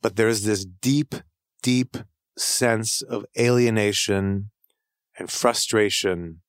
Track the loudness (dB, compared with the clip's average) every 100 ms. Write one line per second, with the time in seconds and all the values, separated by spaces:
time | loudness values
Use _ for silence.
0 | -2 2 2 2 0 -2 -4 -4 0 0
1 | 0 -8 -14 _ _ _ 0 0 0 -6
2 | -16 _ _ -8 -4 0 2 2 -2 -6
3 | -6 -8 -8 0 2 4 4 4 2 0
4 | 0 0 0 -2 -6 _ _ _ _ _
5 | _ -16 -10 -2 0 0 0 2 2 0
6 | -2 -4 -6 -14